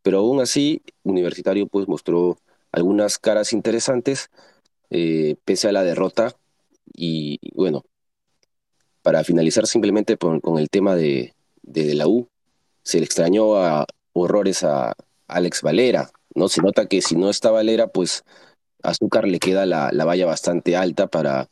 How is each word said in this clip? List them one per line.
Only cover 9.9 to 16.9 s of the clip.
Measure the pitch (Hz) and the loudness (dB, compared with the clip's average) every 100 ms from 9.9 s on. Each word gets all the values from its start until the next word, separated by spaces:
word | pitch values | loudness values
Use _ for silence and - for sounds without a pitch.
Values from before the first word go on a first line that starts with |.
| 107 107 | 0 0
con, | 110 85 80 | -2 0 -2
con | - 80 | -2 -2
el | 76 | 0
tema | 98 98 | 0 0
de, | 90 76 67 62 _ _ _ | 0 0 -2 -6 _ _ _
de, | - 80 76 | -8 -4 -2
de | |
la | 73 78 | 0 2
U, | 117 120 _ _ _ _ _ | 0 -2 _ _ _ _ _
se | - 87 | -2 -2
le | |
extrañó | 78 - 85 101 107 104 | 0 0 2 4 4 4
a | 90 76 - _ _ | 2 0 -2 _ _
horrores | 85 87 101 98 90 | -2 0 2 0 0
a | 85 71 60 - _ _ - | -2 0 -2 -8 _ _ -8
Alex | 87 90 - | -2 -2 -2
Valera, | 76 87 127 90 65 _ _ | 0 2 2 2 -2 _ _
¿no? | - 95 | -2 0
Se | - | 2
nota | 95 107 | 2 2
que | 101 | 2